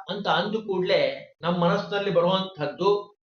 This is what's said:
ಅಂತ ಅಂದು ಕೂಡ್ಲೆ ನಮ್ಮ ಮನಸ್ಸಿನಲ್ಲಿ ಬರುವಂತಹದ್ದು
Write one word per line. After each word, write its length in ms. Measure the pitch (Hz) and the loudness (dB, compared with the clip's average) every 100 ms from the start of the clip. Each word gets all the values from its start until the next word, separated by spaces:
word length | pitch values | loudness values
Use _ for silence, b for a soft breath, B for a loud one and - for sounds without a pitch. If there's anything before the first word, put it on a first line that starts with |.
| - | -8
ಅಂತ 180 | 190 185 | -6 0
ಅಂದು 340 | 160 214 220 | 0 0 -4
ಕೂಡ್ಲೆ 720 | 208 185 190 170 135 139 - _ | -4 -2 2 2 2 -2 -14 _
ನಮ್ಮ 160 | 170 175 | -2 2
ಮನಸ್ಸಿನಲ್ಲಿ 540 | 175 202 - 202 196 | 2 2 0 -4 0
ಬರುವಂತಹದ್ದು 1040 | 170 175 190 185 151 143 135 190 208 - _ | 2 4 2 -2 -6 -6 0 2 2 -2 _